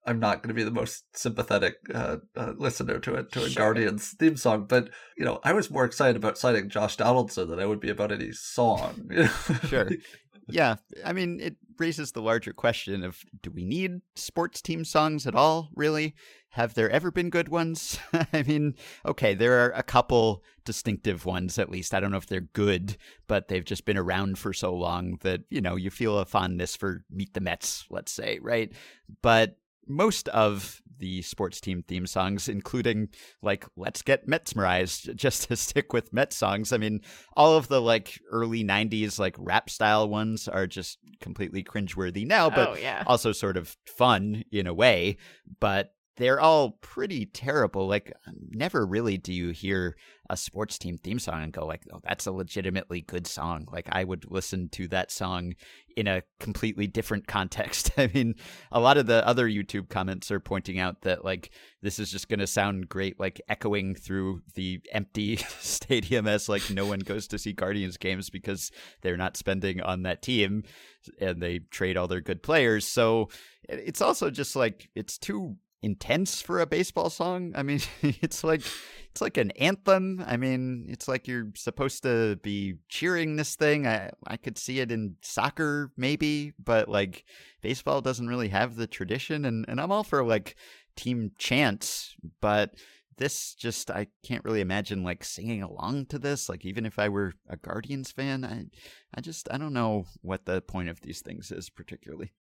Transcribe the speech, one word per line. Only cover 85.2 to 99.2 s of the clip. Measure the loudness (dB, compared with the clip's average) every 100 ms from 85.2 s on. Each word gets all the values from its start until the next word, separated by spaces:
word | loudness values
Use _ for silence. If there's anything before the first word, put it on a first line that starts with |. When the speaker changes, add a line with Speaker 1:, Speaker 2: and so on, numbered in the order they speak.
Speaker 3:
soccer | -8 -2 -2 0 -2 0 -4 -2
maybe, | 0 2 0 0 -4 -10
but, | 2 4 4
like, | 2 0 -4 _ -20 -20 _
baseball | -6 -4 0 0
doesn't | 0 -2 -4
really | -2 0
have | 0 0
the | -2 -6
tradition, | -6 -4 -4 -2 -2
and, | -2 -2 -4
and | -4
I'm | 0
all | -2
for, | 2 0
like, | 4 2 0 -18 -20 -20 _ -10
team | -4 -2 -4 _
chants, | 0 2 2 0 -6 -8 -10 -16 -20 _
but | 2 2 0 -4 -20 _ _ -4
this | -4 -4 -10
just, | -8 -6 -6 -6
I | -6 -6 _
can't | -8 -6
really | -2 0
imagine, | 0 -2 -2 -4
like, | -4 -6
singing | -8 -8 -6 -6
along | -6 -8 -4 -4 -6
to | -6
this. | -4 -4 -4
Like, | -8
even | -8 -6
if | -6 0
I | 0
were | 0 -4 -6 _
a | -14
Guardians | -8 -8 -6 -10 -10
fan, | -6 -4 -4
I, | -6 -10 -12 -16 -20 -20 _
I | -14